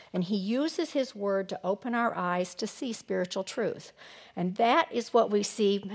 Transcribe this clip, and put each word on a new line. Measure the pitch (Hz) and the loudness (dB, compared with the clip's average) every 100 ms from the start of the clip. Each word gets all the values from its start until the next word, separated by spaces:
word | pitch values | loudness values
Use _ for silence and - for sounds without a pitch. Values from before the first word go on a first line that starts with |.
| - | -6
And | 185 | -4
he | 175 208 | 0 0
uses | 190 247 311 - 320 | 0 0 0 -2 -2
his | 285 254 | 0 -2
word | 208 202 196 190 | -2 0 0 -2
to | - | -4
open | 180 202 254 | -2 -2 -2
our | 233 233 | 0 0
eyes | - 175 180 180 - | 0 0 0 -2 -4
to | 214 | -6
see | - 254 | -4 -6
spiritual | 220 - 185 180 196 | -6 -4 -2 -2 -4
truth. | 190 - 190 - - - - - - | -4 -2 -2 -4 -10 -20 -20 -20 -12
And | - 180 196 | -4 -2 2
that | 233 311 330 | 4 4 4
is | 240 226 | -2 2
what | 233 196 | 4 4
we | 208 | 2
see | 202 - 202 202 202 | 0 2 2 2 -2